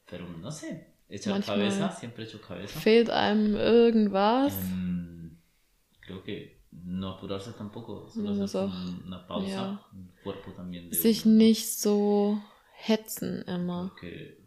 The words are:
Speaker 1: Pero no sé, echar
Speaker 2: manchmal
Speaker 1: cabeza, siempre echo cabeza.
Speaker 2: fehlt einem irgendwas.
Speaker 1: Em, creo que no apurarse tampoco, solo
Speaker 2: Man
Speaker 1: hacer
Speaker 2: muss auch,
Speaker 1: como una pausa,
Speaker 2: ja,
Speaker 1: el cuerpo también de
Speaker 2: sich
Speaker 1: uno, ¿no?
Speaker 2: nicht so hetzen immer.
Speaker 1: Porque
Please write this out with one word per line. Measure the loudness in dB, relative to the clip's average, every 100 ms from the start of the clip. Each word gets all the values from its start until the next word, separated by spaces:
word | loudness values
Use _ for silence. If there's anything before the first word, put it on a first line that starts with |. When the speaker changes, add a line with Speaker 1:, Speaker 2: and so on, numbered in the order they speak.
| -16
Speaker 1:
Pero | -12 -12 -12
no | -12
sé, | -10 -10 -12 -14 _ _
echar | -8 -2 -2
Speaker 2:
manchmal | 0 0
Speaker 1:
cabeza, | 2 0 -2
siempre | -4 -12 -12 -12
echo | -14
cabeza. | -12 -12 -10 -2
Speaker 2:
fehlt | 4 6 6
einem | 4 2 4 2 2
irgendwas. | 6 8 8 6 4 4 4 4 2 0 -4
Speaker 1:
Em, | -4 -2 -4 -6 -12 -16 -18 _ _ _ _ _ _
creo | -16 -14 -10
que | -10 -12 -20 _
no | -16 -8 -6 -6
apurarse | -8 -8 -8 -8
tampoco, | -12 -12 -12 -12 -14 -12
solo | -6 -2
Speaker 2:
Man | -2
Speaker 1:
hacer |
Speaker 2:
muss | 0 -2
auch, | -2
Speaker 1:
como | -4 -6 -8 -10
una | -12 -8
pausa, | -6 -4
Speaker 2:
ja, | -4 -4 -6 -12 -20
Speaker 1:
el | -20 _ -10
cuerpo | -10 -10
también | -12 -12 -12 -6
de | 0
Speaker 2:
sich | 2 4 6
Speaker 1:
uno, | 8
¿no? |
Speaker 2:
nicht | 8 6 0 -4
so | 0 2 4 2 2 -2 -6 -20 _ -8 -2
hetzen | -2 -2 -8 -6 -6 -6
immer. | -4 -4 -4 -8
Speaker 1:
Porque | -10 -14 -14 -16 -20